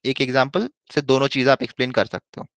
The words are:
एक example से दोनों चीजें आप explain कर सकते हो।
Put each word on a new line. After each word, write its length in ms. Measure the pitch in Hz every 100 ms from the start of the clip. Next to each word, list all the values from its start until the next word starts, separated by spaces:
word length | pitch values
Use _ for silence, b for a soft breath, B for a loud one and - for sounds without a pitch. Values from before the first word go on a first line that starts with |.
| 131
एक 160 | 131
example 480 | 131 131 131 180 240 _ _
से 80 | -
दोनों 260 | 135 131 139
चीजें 240 | 135 127
आप 120 | 135
explain 280 | - - 127
कर 140 | 120 95
सकते 360 | - _ -
हो। 60 | -